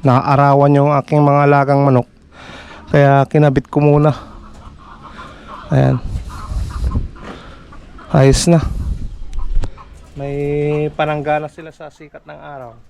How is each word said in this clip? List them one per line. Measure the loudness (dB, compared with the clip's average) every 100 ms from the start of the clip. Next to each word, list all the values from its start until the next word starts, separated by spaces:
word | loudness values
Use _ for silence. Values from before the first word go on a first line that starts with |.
Naaarawan | 2 2 2 2 4 4 4 4
yung | 2 0
aking | 0 2
mga | 4 4
alagang | 4 2 2 2
manok. | 4 2 0 _ _ -20 -20 -20 -20 -20 -2
Kaya | 2 4 4 2
kinabit | 2 2 2 -2
ko | 0
muna. | 2 4 2 -2 -10 -20 -20 -20 -20 -20 -20 -20 -20 -20 -20 -20 -20 -20 -4
Ayan. | 0 2 0 -4 -10 -10 -14 -10 -8 -8 -6 -4 -4 -6 -14 -18 -18 -20 -20 -20 -20 -20 -20 -4
Ayos | 2 4 4 2
na. | 2 0 -6 -6 -6 -8 -10 -8 -6 0 0 0 -6 -20 -20 -20 -12
May | -8 -6 -4 -4 -4 -4 -6 -4
pananggana | -4 -4 -4 -4 -6
sila | -16 -20
sa | -20 -20
sikat | _ -20 -20
ng | -20 -20
araw. | -18 -18 -18 -20